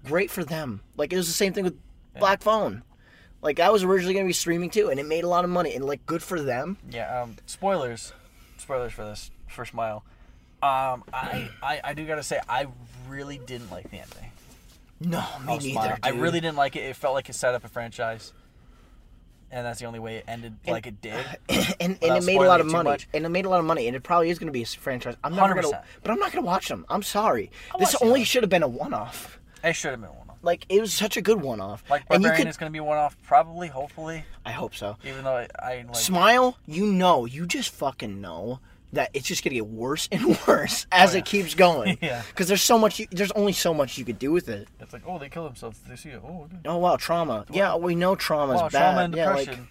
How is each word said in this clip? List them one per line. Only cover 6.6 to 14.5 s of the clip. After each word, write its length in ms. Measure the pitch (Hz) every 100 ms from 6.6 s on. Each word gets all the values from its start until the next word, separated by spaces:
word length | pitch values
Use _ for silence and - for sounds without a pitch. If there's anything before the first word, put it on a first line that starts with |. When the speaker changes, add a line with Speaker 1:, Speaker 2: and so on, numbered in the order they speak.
| 156 196 -
Speaker 2:
Yeah, 340 | 120 98 123
um, 140 | 120 98 -
spoilers. 680 | - 190 190 127 117 - - - - - -
Spoilers 340 | - 135 120
for 120 | -
this, 260 | 107 104 - - -
for 160 | -
Smile. 400 | 117 117 113 107 - - - - _ _
Um, 400 | 143 131 131 127 -
I, 360 | 127 143 131 110 -
<clears throat> 60 |
I, 180 | 135 147
I 100 | 139
do 120 | 147 156
gotta 160 | 156
say, 160 | 135 143 -
I 180 | 123 139 123 120 123 127
really 300 | 139 139 139
didn't 320 | 127 123 113
like 180 | 90 87
the 80 | 87
ending. 320 | - - - - -